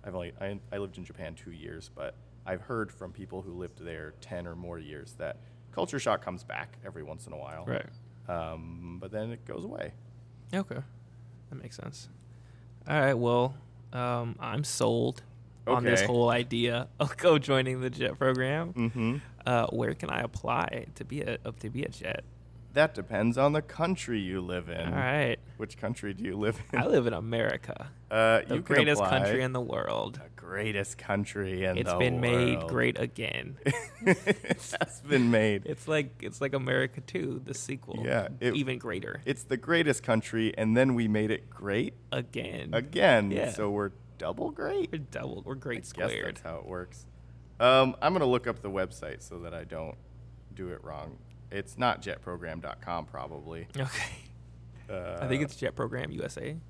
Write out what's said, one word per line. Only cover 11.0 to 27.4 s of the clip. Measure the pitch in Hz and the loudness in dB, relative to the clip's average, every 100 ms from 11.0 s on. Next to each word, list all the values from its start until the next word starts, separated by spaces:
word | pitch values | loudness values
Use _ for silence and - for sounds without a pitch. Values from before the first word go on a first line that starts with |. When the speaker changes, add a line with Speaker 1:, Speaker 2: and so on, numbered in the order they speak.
| - - - - - | -20 -20 -20 -20 -16
Speaker 2:
That | 135 | -14
makes | - - | -14 -12
sense. | - 143 - - - - - - - - - | -12 -12 -18 -20 -20 -20 -20 -20 -20 -18 0
All | 147 | 4
right, | 139 | 6
well, | 123 120 120 127 139 - - - | 6 6 6 4 -2 -16 -20 -10
um, | 127 123 120 117 - | -4 -2 -2 -2 -6
I'm | - 113 | -4 -4
sold | 143 - 113 117 120 131 - - - - - | -2 2 2 4 0 -2 -14 -20 -20 -8 2
on | 127 | 4
this | 120 120 | 6 6
Speaker 1:
Okay. | 101 | 6
Speaker 2:
whole | 120 117 | 6 6
idea | 120 123 120 120 117 131 - | 4 2 2 2 0 -4 0
of | 147 - | -2 6
<laughs> | |
go | 175 151 | 8 8
joining | 139 135 131 127 | 6 4 4 0
the | 127 | -4
jet | 123 120 - | 0 -2 4
program. | 131 127 127 151 170 | 2 4 2 0 -2
Speaker 1:
Mm-hmm. | 147 117 120 113 139 - - | 0 0 2 0 0 -6 -6
Speaker 2:
Uh, | - 123 113 | 2 2 2
where | 117 117 | 0 -2
can | - 156 | -2 -2
I | - | -2
apply | 120 - - 120 85 120 - | -2 -4 -2 0 0 -4 -8
to | - | -12
be | - 139 | -8 -6
a, | 101 117 | -4 -4
uh, | 117 117 | -6 -8
to | 110 | -8
be | 127 | -6
a | - | -6
jet? | - - - - - - - - | -6 -6 -6 -8 -20 -20 -20 -2
Speaker 1:
That | 143 156 | 4 4
depends | 104 92 107 113 120 | 2 -2 2 2 4
on | 143 | 4
the | 151 | 4
country | 151 - 170 180 - 113 | -2 -2 0 0 0 -2
you | 92 92 | 0 -2
live | 90 90 85 | -2 -4 -4
in. | 85 85 | -4 -2
Speaker 2:
All | |
right. | 139 127 147 127 117 - - | 0 2 2 2 -2 -8 -10
Speaker 1:
Which | 107 - | -10 -6
country | 104 120 202 | -6 -4 -6
do | 190 | -4
you | 214 104 | -4 0
live | 104 110 - | 0 0 -2
in? | - | 0
Speaker 2:
I | 131 | 4
live | 175 120 | 4 4
in | |
America. | 92 113 117 | -2 -2 0